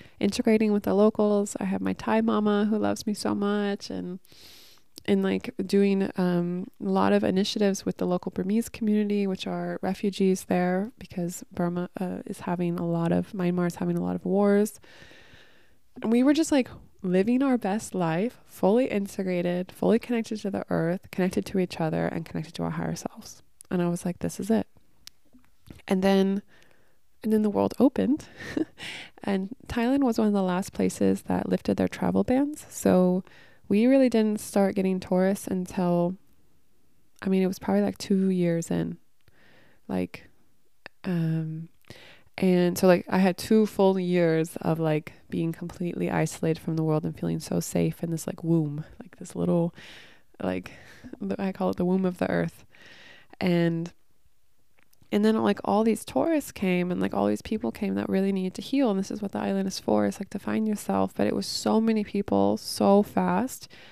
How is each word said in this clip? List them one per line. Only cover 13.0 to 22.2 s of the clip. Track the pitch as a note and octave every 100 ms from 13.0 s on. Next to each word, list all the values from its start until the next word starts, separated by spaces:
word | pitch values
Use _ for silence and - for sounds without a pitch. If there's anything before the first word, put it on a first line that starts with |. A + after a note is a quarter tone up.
| E3+
of, | F3+ F3+
Myanmar | G3 F3 F3+ F3
is | -
having | F3 E3+
a |
lot | F3+ F3+
of | F#3
wars. | F#3+ G3+ G3+ G#3 - - - - - - - - - - - - -
And | A3
we | A#3+ B3+
were | D4
just, | D#4+
like, | C#4+ A#3+ - - -
living | F#3 F#3 G3 B3+
our | C#4 B3
best | F#3+ G#3+ - F#3
life, | E3+ D#3+ A3+ - -
fully | - F#3 A3+ C4
integrated, | G#3 G3 - F#3+ F3+ F3 F3+ F#3
fully | - F3+ A3
connected | - A#3+ A3+ G#3+
to | G3+
the | G3 -
earth, | F3 E3 F#3 -
connected | - F3+ G#3 F#3+
to | G3
each | F3+ -
other, | D#3+ E3 E3
and | -